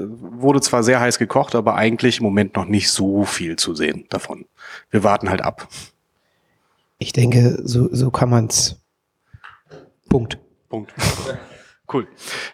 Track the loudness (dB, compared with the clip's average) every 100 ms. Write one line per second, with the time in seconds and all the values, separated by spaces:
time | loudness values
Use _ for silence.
0 | -8 -12 -16 -2 2 4 2 2 4 4
1 | 2 0 0 0 0 0 0 2 2 2
2 | 0 2 2 2 0 -2 0 0 0 0
3 | 0 0 0 -2 -6 -4 -4 -2 -2 -4
4 | -6 -8 -8 -14 -18 _ -20 -20 -4 2
5 | 2 2 0 -2 -4 -6 -10 -18 -20 _
6 | _ _ _ _ _ _ _ _ _ -14
7 | -6 0 4 6 4 2 -2 0 2 0
8 | 0 0 2 2 2 0 -2 -4 _ _
9 | _ _ _ -20 -20 -20 _ -20 -20 _
10 | 0 2 0 -8 _ _ _ -12 -10 -4
11 | -4 -4 -8 -10 -14 -20 -20 _ -6 -4
12 | -4 -10 -14 -12 -12